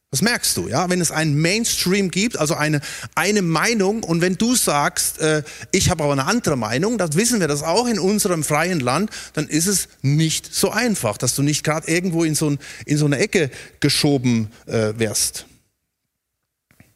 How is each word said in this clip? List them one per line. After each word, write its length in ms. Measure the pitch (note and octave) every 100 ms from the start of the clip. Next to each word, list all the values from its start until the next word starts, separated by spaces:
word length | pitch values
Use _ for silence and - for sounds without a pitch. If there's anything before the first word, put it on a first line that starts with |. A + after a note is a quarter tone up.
| _
Das 100 | C3+
merkst 360 | G3+ A#3 - -
du, 100 | F2+
ja? 220 | B2 F3+
Wenn 100 | F3+
es 80 | E3
einen 320 | D#3 D#3+ C#3+
Mainstream 680 | E3 G#3+ A3+ - F3+ G3+ F#3+
gibt, 260 | F3 A#3 -
also 160 | D#3
eine, 280 | E3 D3+ D3+ - - - -
eine 260 | F3 G#3+
Meinung, 640 | F3 D#3 G3 A#3 F#3 A3+
und 180 | E3 E3+
wenn 140 | F#3 F3+
du 200 | A3+ B3+
sagst, 640 | - D3 D#3+ - - -
äh, 220 | D#3 D3+ C#3 - -
„Ich 180 | F#3+ -
habe 140 | E3+
aber 100 | D3
eine 120 | C#3 C#3
andere 300 | A#3 G#3 C3
Meinung“, 440 | G#2+ B2 G3 A#3+
dann 160 | E3+ D3+
wissen 240 | A#3 A#3
wir 80 | D#3
das 160 | C#3+
auch 240 | D#3+ F#3+ A#3+
in 100 | G#3
unserem 460 | F#3 G#3 G3 E3+
freien 360 | D3 D3+ F3 F3
Land, 300 | B2 C#3+ G#3 - -
dann 140 | - D3+
ist 180 | D3+ F3
es 220 | F#3+ - -
nicht 500 | C3+ D3 D#3+ - -
so 160 | - G3
einfach, 480 | G#3+ A#3+ F#3+ A2 -
dass 160 | B2+
du 80 | -
nicht 220 | C#3+ D3+
grad 240 | D#3 D#3 E3
irgendwo 380 | E3 F#3 E3 E3
in 100 | D3
so 140 | D#3
ein, 80 | C#3+ - - -
in 120 | D3
so 80 | D3+
eine 120 | C3
Ecke 320 | D3+ F#3+ C#3 - - -
geschoben, 720 | D3 - D3+ C#3 B2 A#2 G#2+ - -
äh, 260 | A2+ G#2+ A2
wirst. 500 | A2 G#2 - - - _ _ _ _ _ _ _ _ _ _ _ _ _ _